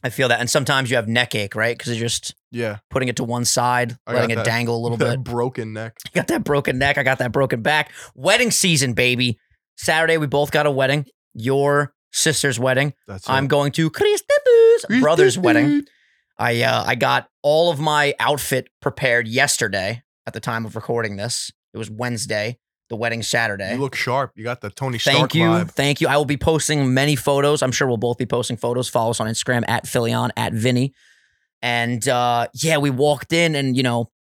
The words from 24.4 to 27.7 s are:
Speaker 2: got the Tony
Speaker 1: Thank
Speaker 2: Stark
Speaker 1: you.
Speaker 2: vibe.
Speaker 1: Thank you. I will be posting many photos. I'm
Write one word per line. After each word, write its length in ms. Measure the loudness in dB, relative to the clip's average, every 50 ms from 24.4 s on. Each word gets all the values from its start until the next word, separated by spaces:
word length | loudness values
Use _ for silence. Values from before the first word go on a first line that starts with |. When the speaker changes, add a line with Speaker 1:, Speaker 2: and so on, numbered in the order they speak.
| -8
Speaker 2:
got 180 | -8 -8 -8
the 80 | -8 -12
Tony 300 | -10 -6 -6 -6 -4 -2
Speaker 1:
Thank 160 | 0 2 4 4
Speaker 2:
Stark 160 | 2 2 2
Speaker 1:
you. 120 | 2 2
Speaker 2:
vibe. 260 | 4 2 2 0 -2
Speaker 1:
Thank 300 | -2 0 0 0 2 2
you. 60 | 2 2
I 100 | 2 2
will 80 | 2
be 120 | 0 -2 -2
posting 560 | 0 0 0 2 0 0 0 0 2 2 2
many 220 | 2 2 2 0
photos. 480 | 0 0 0 2 2 4 2 2 2 0
I'm 80 | -2